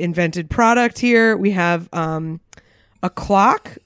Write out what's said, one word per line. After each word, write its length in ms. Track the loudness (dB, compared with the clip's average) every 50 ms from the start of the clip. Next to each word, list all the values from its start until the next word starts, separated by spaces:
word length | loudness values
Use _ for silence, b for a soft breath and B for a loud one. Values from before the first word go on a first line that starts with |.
invented 500 | -4 -4 -2 -2 -2 -2 -4 -6 -8 -4
product 480 | 0 2 2 4 4 2 2 0 -2 -2
here. 380 | 0 2 2 4 4 2 2
We 160 | 0 0 0
have, 360 | 0 0 0 0 0 -2 -4 -8
um, 480 | -6 -6 -4 -4 -4 -6 -6 -8 -10 -12 -16 _ b b b b b b b b b b
a 80 | -8 -8
clock 680 | -8 -8 -2 2 2 4 4 4 2 0 -4 -12 -20 -20 -10